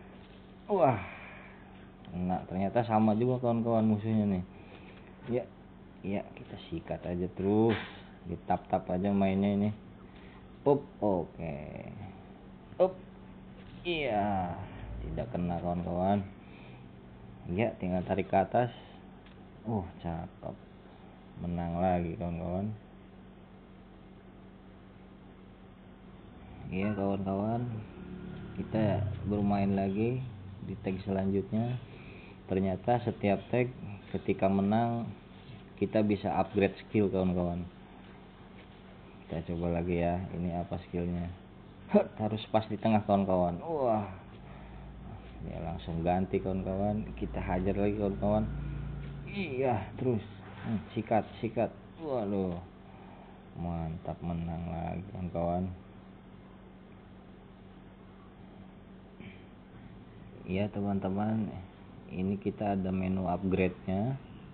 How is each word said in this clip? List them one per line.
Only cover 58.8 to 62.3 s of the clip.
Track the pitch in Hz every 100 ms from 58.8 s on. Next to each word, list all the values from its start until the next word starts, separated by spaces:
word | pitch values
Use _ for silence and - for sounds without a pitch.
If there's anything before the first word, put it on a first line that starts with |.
| - - - - 95 - - - - - - - - - - - -
Iya, | 92 104
teman-teman, | 101 101 98 95 98 107 110 98 92 90 - - - -
ini | 85 95